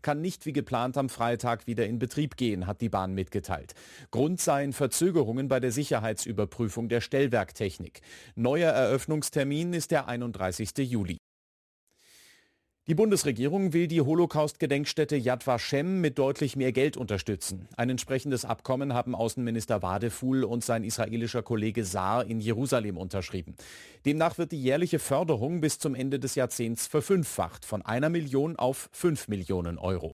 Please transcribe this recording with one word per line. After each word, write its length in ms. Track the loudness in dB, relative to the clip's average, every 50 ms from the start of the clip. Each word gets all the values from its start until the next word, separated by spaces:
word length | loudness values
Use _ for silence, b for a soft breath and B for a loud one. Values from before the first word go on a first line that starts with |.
kann 180 | 0 -2 -2 0
nicht 240 | -2 -4 -6 -6 -8
wie 80 | -4
geplant 460 | -4 -4 -2 -2 -2 0 0 0 0 -2
am 100 | -2 -2
Freitag 580 | -2 0 0 0 0 0 0 -2 -2 -2 -2
wieder 200 | -6 -2 -2 0
in 120 | 0 0 -2
Betrieb 380 | -4 -2 -2 -2 -4 -4 -2
gehen, 300 | -2 0 0 0 0 -2
hat 160 | -4 -4 -2
die 80 | -2 0
Bahn 240 | 0 0 -2 -2 -2
mitgeteilt. 580 | -4 -4 -4 -4 -6 -4 -2 -6 -6 -6 -12 B B B B B B B B
Grund 280 | 0 2 2 2 2 0
seien 360 | 2 2 4 4 2 0 0
Verzögerungen 760 | 0 0 0 2 2 2 4 4 4 2 2 0 -2 0 2
bei 100 | 2 2
der 140 | 2 0
Sicherheitsüberprüfung 1200 | 0 -2 0 0 0 0 0 0 -2 -4 -4 -4 -2 -2 -2 -2 -2 -4 -4 -2 -2 -4 -4 0
der 100 | 0 0
Stellwerktechnik. 1000 | 0 0 2 2 2 4 4 2 0 0 -4 -4 -4 -4 -4 -6 -14 -14 _ -20 B B B B B B B
Neuer 380 | 0 0 2 4 4 4 4
Eröffnungstermin 1000 | 6 6 4 4 4 2 0 0 -2 -2 -2 -2 0 0 0 0 0 -2 -2 -2
ist 200 | -2 -4 -2 2
der 160 | 0 0 2 0
einunddreißigste 720 | -4 -4 -4 -4 -4 -2 -2 -2 -2 -2 -6 -4 -2 -2
Juli. 340 | -2 0 2 0 0 0 -4 -8 _ _ _ _ _ _ _ _ _ _ _ _ _ b b b b b b b b b b b b b b b b b b _ _ 0
Die 60 | 4
Bundesregierung 760 | 4 6 4 4 4 2 0 0 2 0 0 2 2 0 2
will 160 | 4 2 2 4
die 120 | 4 2
Holocaust-Gedenkstätte 1160 | 4 4 6 4 4 4 4 2 0 0 0 -2 0 0 2 0 0 -2 0 0 0 2 2
Yad 280 | 2 2 2 0 0 2
Vashem 560 | 0 0 0 0 0 0 0 2 2 2 2
mit 200 | 2 2 2 4
deutlich 340 | 2 2 2 0 -2 -2 0
mehr 160 | 2 0 2
Geld 260 | 4 4 2 2 2
unterstützen. 680 | -2 -4 -2 -2 -2 0 -2 -4 -2 -4 -8 -8 -8 -12 -14 -4
Ein 140 | -2 0 0
entsprechendes 540 | 0 -2 -2 -2 -2 -2 0 0 -2 -2 -2
Abkommen 500 | -4 -6 -6 _ -2 0 0 0 0 0
haben 220 | 0 0 0 0
Außenminister 680 | 0 0 0 0 -2 -2 -2 -2 -2 0 0 0 0
Wadefuhl 640 | 2 0 0 0 0 -2 -4 -2 -2 0 2 2 2
und 200 | 2 0 -2 0
sein 200 | 0 0 0 0
israelischer 580 | -4 -2 -2 -2 -2 0 -2 -2 -2 -2 -4
Kollege 420 | -2 0 0 0 0 0 0 -2 -2
Saar 420 | -2 -2 0 0 2 2 2 0
in 140 | 0 -4 -2
Jerusalem 560 | 0 0 0 0 0 0 0 0 0 0 -4
unterschrieben. 600 | -6 -8 -4 -4 -4 -4 -4 -6 -8 -8 -8 -14 B B B B B B B B B _
Demnach 340 | 0 2 4 2 2 2 0
wird 140 | -4 -4
die 100 | -4 -2
jährliche 380 | 2 2 4 4 2 2 0 0
Förderung 600 | 0 2 2 2 2 2 0 0 0 -2 0 0
bis 200 | 0 0 0 0
zum 160 | -2 -4 -2
Ende 240 | -2 -2 -2 -2 -2
des 160 | -2 -2 0
Jahrzehnts 500 | 0 0 0 0 -2 -2 -2 -2 -4 -6
verfünffacht, 800 | 0 0 0 2 4 2 2 2 0 -2 -2 -2 -2 -4 -12 -10
von 180 | -6 -6 -6
einer 260 | -2 -2 0 0 2 2
Million 460 | 0 0 -2 0 0 2 2 0 0
auf 340 | 0 0 0 0 -2 -8 -14
fünf 340 | -12 0 0 0 0 0 -2
Millionen 520 | -4 -4 -4 -2 -2 -2 -2 -2 -2 -4 -2
Euro. 340 | -2 -2 -2 -2 -4 -8 -10